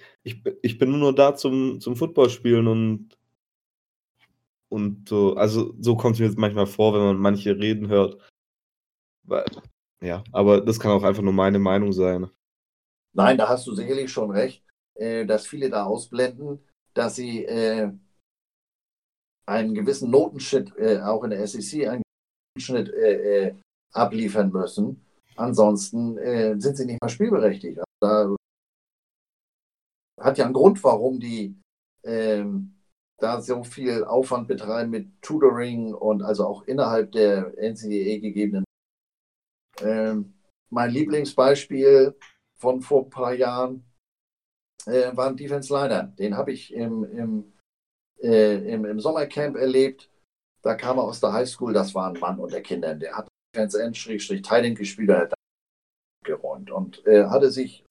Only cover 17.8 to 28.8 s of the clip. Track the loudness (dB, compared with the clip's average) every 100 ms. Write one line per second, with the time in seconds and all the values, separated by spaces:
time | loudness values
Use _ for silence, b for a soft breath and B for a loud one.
17.8 | -4 -6 _ _ _ _ _ _ _ _
18.8 | _ _ _ _ _ _ -6 -4 -2 -2
19.8 | -2 -2 2 4 2 -2 -2 -2 -2 -2
20.8 | 0 0 0 -2 -2 -4 -6 -8 -8 -4
21.8 | -4 -4 -10 _ _ _ _ -14 -6 -4
22.8 | -4 0 2 2 2 0 0 -4 _ _
23.8 | _ -2 -2 -2 -2 0 0 0 -4 -4
24.8 | -4 -6 _ _ _ -8 -2 4 4 4
25.8 | -2 -6 -6 -4 -4 0 0 0 -2 -2
26.8 | -6 -6 -6 -2 0 2 2 0 -8 -12
27.8 | -12 -2 2 2 2 -2 _ _ _ _